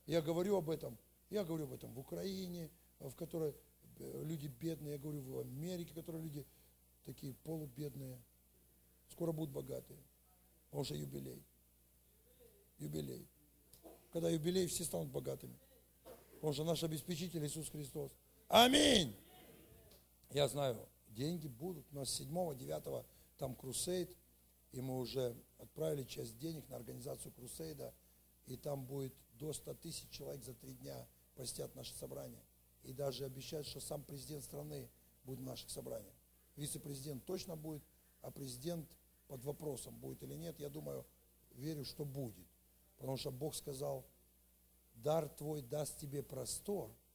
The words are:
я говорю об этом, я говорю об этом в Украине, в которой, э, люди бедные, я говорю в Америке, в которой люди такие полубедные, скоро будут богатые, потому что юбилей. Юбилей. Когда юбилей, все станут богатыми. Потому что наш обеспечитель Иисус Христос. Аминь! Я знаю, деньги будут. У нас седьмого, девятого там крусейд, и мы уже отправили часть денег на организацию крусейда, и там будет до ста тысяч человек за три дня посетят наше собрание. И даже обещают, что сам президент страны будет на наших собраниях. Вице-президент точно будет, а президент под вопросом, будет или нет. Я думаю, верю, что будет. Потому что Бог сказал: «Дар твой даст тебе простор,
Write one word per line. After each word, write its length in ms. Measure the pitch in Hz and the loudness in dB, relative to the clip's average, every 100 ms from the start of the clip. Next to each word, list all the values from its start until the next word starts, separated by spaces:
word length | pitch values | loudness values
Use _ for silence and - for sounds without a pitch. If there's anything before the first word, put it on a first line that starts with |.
| - | 4
я 160 | 165 | 4
говорю 340 | 156 170 190 196 | 6 4 6 6
об 140 | 160 | 4
этом, 260 | 156 139 117 - - - | 0 -2 -8 -14 -20 -2
я 120 | 208 | 0
говорю 220 | 175 165 | 2 0
об 80 | 143 | -2
этом 200 | 127 120 | -4 -8
в 60 | 117 | -8
Украине, 720 | 139 170 185 190 185 175 160 - - - | -4 -2 -2 -2 -2 -4 -6 -10 -20 -10
в 140 | 143 | -10
которой, 400 | - 165 170 156 135 - - - - | -6 -4 0 0 -2 -12 -20 -20 -10
э, 240 | 135 135 | -8 -4
люди 220 | 151 160 143 | -2 -2 -4
бедные, 460 | 127 165 160 147 | -2 -2 -2 -2
я 60 | 147 | -4
говорю 220 | 151 147 | -2 -4
в 160 | 131 131 | -4 -4
Америке, 540 | 131 127 165 180 170 | -4 -4 -2 -2 -4
в 20 | |
которой 280 | 165 165 165 | -6 -6 -4
люди 240 | 160 143 135 - - - - - | -4 -4 -8 -14 -20 -20 -20 -18
такие 300 | - 131 143 | -12 -6 -6
полубедные, 880 | 117 - 160 151 123 147 131 131 123 - - - - - - - - - | -6 -4 -4 -4 -4 -4 -4 -8 -8 -14 -20 -20 -20 -20 -20 -20 -20 -14
скоро 240 | - 170 | 0 2
будут 200 | 160 160 | 2 0
богатые, 500 | 139 135 131 - - - - - - - - - | -2 -4 -4 -6 -14 -18 -20 -20 -20 -20 -20 -6
потому 180 | 143 | -2
что 100 | 143 | 0
юбилей. 500 | 147 143 139 135 - - - - - - - - - - - - - - - | 0 -2 -2 -4 -8 -12 -20 -20 -20 -20 -20 -20 -20 -20 -20 -20 -20 -20 -8
Юбилей. 500 | 104 76 73 - - - - - - - - - - | -2 0 0 -2 -8 -16 -20 -20 -20 -18 -18 -18 -4
Когда 160 | 170 165 | 2 4
юбилей, 360 | 165 156 185 175 | 6 6 6 6
все 180 | - | 4
станут 260 | 175 170 151 | 0 0 2
богатыми. 460 | 139 135 135 127 123 - - - - - - - | 0 0 -2 -6 -12 -18 -20 -20 -20 -16 -16 -16
Потому 180 | - 156 | -2 2
что 120 | 139 | 4
наш 180 | 160 165 | 4 4
обеспечитель 640 | 165 156 - 165 180 160 | 4 2 0 0 0 0
Иисус 240 | 147 160 143 | 0 0 -4
Христос. 440 | 151 139 156 139 - - - - | -4 -4 -4 -4 -6 -20 -14 8
Аминь! 640 | 214 247 277 294 233 143 101 - - - - - - - - - - - | 12 12 12 12 10 8 2 -10 -18 -18 -18 -18 -20 -20 -20 -20 -20 0
Я 180 | 139 143 | 6 6
знаю, 400 | 143 139 110 - - - | 6 2 2 -4 -16 -12
деньги 380 | 110 143 175 147 | -2 0 0 -2
будут. 400 | 117 170 165 - | -4 -4 -6 -8
У 40 | 143 | -4
нас 140 | 131 | -2
седьмого, 440 | - 135 165 175 | -2 0 0 0
девятого 520 | 131 135 156 147 127 117 - - - | 0 -2 -2 0 -4 -4 -14 -18 -4
там 180 | 131 | -4
крусейд, 600 | 127 131 117 - 180 175 - - - - - - | -2 -4 0 2 2 2 -4 -20 -20 -20 -20 -10
и 80 | 127 | -4
мы 180 | 131 127 | 0 2
уже 380 | 120 123 127 117 - - | 2 2 2 0 -10 -16
отправили 460 | - - 156 147 | -10 0 2 2
часть 340 | 127 - 120 113 | -2 -4 -6 -4
денег 300 | 156 156 - | -4 -4 -6
на 80 | 123 | -8
организацию 560 | 117 127 127 131 - | -6 -6 -6 -6 -8
крусейда, 640 | - 120 - 160 147 127 - - - - - - | -10 -10 -6 -6 -6 -8 -10 -20 -20 -20 -18 -8
и 100 | 123 | -4
там 280 | 151 139 | -2 -2
будет 300 | 127 139 135 - - | -2 -2 -2 -6 -18
до 180 | - 156 | -8 -4
ста 220 | 143 - | -4 -6
тысяч 340 | 143 165 165 - | -8 -6 -8 -8
человек 320 | - 139 143 | -8 -6 -6
за 120 | 127 | -8
три 200 | 120 131 | -10 -10
дня 320 | 127 135 131 120 - - | -10 -8 -8 -10 -16 -20
посетят 400 | - 123 - 135 131 | -8 -4 -2 -4 -6
наше 180 | 127 | -8
собрание. 480 | - - 135 131 120 - - - - | -6 -6 -6 -8 -10 -16 -20 -20 -16
И 100 | 131 | -10
даже 320 | 131 139 123 | 0 0 2
обещают, 420 | 135 131 131 160 143 | -4 -4 -4 -4 -4
что 140 | 143 | -6
сам 220 | - 151 | -4 -4
президент 420 | 135 143 127 151 | -4 -8 -6 -6
страны 440 | - 143 151 147 120 - - - | -6 -6 -4 -6 -8 -14 -20 -16
будет 160 | 127 131 | -8 -6
на 60 | 131 | -4
наших 240 | 123 - | -6 -6
собраниях. 440 | - 127 113 104 - - - - - | -6 -4 -4 -6 -18 -20 -20 -16 -6
Вице-президент 680 | 147 156 147 139 139 135 | -4 -2 -4 -4 -2 -4
точно 300 | - 190 - 160 | -2 -2 -2 -4
будет, 260 | 156 151 - - - - | -4 -6 -8 -20 -20 -14
а 80 | 135 | -10
президент 580 | 143 139 123 151 170 139 - - - - | -6 -6 -2 -2 -2 -4 -12 -20 -20 -10
под 180 | 135 | -6
вопросом, 500 | 131 143 156 123 123 117 | -2 -2 -2 -2 -6 -8
будет 240 | 135 131 | -8 -6
или 120 | 135 | -6
нет. 240 | 143 165 156 | -6 -6 -4
Я 120 | 143 | -4
думаю, 340 | 147 143 135 127 - - - - | -4 -2 -4 -6 -16 -20 -20 -18
верю, 320 | 123 143 151 | -6 -2 -2
что 200 | 127 - | -2 -2
будет. 440 | 147 135 127 92 90 - - - - - | -2 -2 -2 -4 -16 -20 -20 -20 -20 -8
Потому 180 | 131 135 | -2 0
что 140 | 147 | 0
Бог 240 | 127 151 | 0 -2
сказал: 500 | - - 131 143 135 - - - - - - - - - | -2 -4 -2 0 -2 -4 -18 -20 -20 -20 -20 -20 -20 -20
«Дар 340 | 117 131 160 147 | 0 6 6 4
твой 340 | - 147 151 | -2 -2 -2
даст 360 | 123 147 147 - | 0 0 0 -2
тебе 240 | 147 139 | -4 -4
простор, 720 | 135 131 120 - - 202 113 - - | -2 -4 -2 -2 0 0 -2 -8 -20